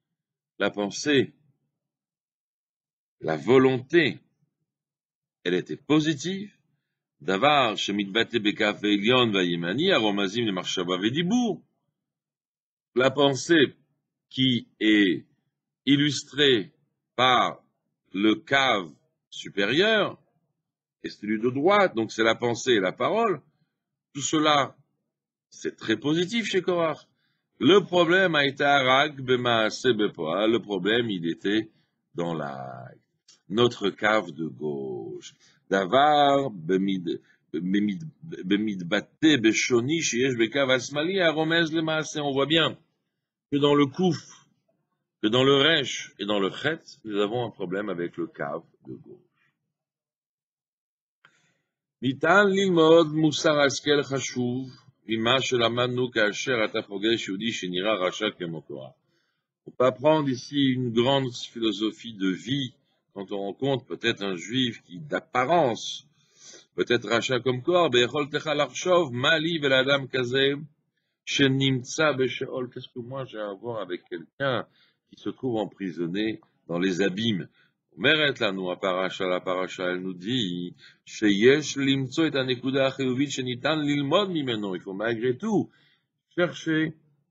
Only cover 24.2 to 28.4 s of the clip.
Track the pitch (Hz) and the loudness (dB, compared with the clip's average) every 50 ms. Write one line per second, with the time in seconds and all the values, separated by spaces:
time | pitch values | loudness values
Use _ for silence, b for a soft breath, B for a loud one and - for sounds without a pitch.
24.2 | 131 - - 156 151 156 147 143 131 120 - _ _ _ _ _ _ _ _ _ | -4 -2 0 2 4 4 4 4 2 0 -6 _ _ _ _ _ _ _ _ _
25.2 | _ _ _ _ _ _ - - - 80 - _ - 104 110 107 - 143 156 170 | _ _ _ _ _ _ -18 -10 -10 -10 -10 _ -4 -2 -2 -2 -2 -2 -2 -2
26.2 | 180 180 226 233 208 - - 185 170 - 180 175 165 160 147 - - _ _ _ | -2 -2 -4 -4 -4 -2 -2 -2 0 0 0 0 0 -2 -4 -6 -12 _ _ _
27.2 | _ _ _ _ _ _ _ - 113 135 185 208 - - 175 175 170 160 175 190 | _ _ _ _ _ _ _ 2 4 6 6 6 4 4 2 2 4 4 4 4
28.2 | 190 180 160 147 | 4 2 2 2